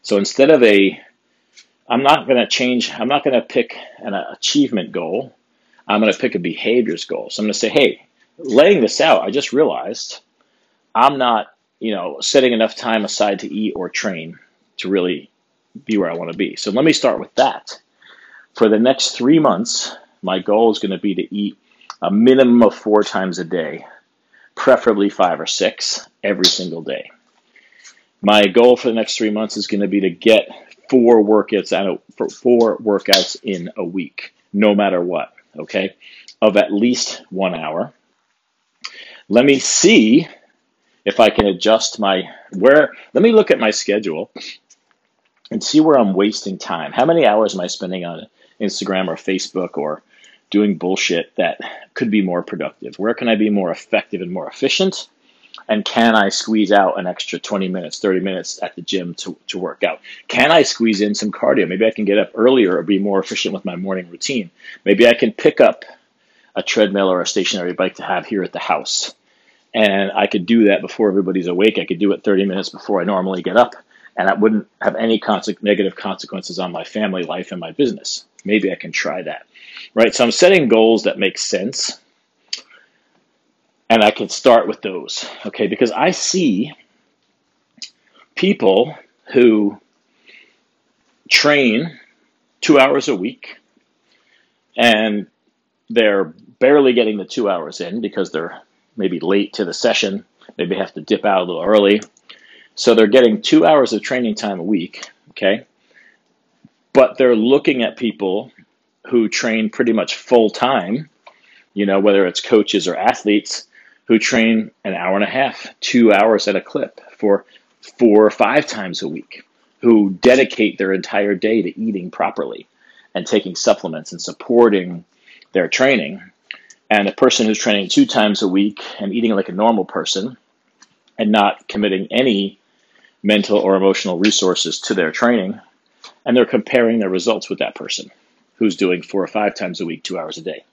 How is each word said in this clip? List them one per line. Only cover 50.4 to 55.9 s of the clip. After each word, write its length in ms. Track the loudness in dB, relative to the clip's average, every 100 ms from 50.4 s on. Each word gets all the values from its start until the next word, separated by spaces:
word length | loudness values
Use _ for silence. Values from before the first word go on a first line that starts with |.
| _
doing 280 | 0 0 0
bullshit 580 | -4 -2 -2 -2 -4 -4
that 240 | -4 -4 -14 -18 -16 -6
could 140 | -2
be 120 | 0
more 220 | 0 -4
productive? 540 | -6 -10 -10 _ -18 -6
Where 160 | -4
can 140 | -2 -2
I 80 | 0
be 140 | 0
more 220 | 0 -2
effective 500 | -6 -4 -4 -4 -10
and 100 | -8
more 160 | -10 -12
efficient? 600 | -6 -4 0 -2 -4 -16 _ _ _ _ -20 -4
And 140 | -4
can 320 | -2